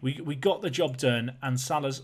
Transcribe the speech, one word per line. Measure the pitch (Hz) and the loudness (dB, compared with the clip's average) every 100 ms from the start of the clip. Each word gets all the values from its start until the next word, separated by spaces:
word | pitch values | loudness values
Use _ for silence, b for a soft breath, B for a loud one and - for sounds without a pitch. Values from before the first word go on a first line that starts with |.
we, | 131 147 170 | -4 -2 -4
we | 143 | 0
got | 196 - | 2 2
the | 175 | 0
job | 131 156 131 | 0 0 2
done, | 135 120 120 127 | 2 2 0 -4
and | 135 127 | -2 -2
Salah's | - 156 139 131 | 0 0 0 -4